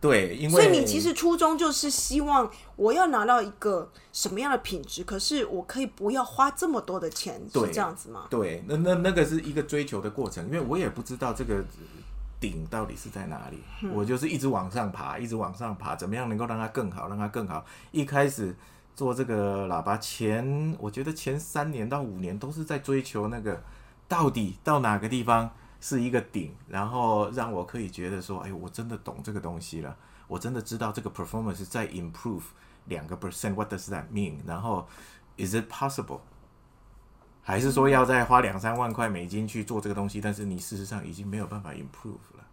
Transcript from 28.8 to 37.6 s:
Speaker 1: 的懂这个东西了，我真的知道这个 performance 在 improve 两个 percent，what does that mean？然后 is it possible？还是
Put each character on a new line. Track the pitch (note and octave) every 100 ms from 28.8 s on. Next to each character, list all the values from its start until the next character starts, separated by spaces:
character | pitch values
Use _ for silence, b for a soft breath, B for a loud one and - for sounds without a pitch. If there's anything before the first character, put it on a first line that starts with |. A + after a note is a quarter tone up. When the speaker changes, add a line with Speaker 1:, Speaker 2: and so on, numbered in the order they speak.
| A#2
Speaker 1:
的 | A2+
懂 | - -
这 | G#2
个 | G#2
东 | E2 E2+
西 | E2 E2
了， | D2+ C#2+ b b b
我 | F2+
真 | A2+
的 | B2+
知 | G#2+ A2+
道 | A2+
这 | G#2
个 | G2+
performance | - - A2 A2 F#2
在 | F#2+ A#2 G#2+
improve | F2+ E2+ E2 A#2+ F#2+ - - b b -
两 | E2+ D2+
个 | F2
percent，what | F#2 F2 G#2+ G2 G#2
does | F#2+ -
that | F#2 D2+
mean？ | G#2 G2 D2 D2
然 | E2
后 | A2+ G2 E2+ B B B B -
is | F#2+ A2
it | A2
possible？ | - C#3 C3+ - C2+ - - - - - - - - - - - -
还 | -
是 | F#2+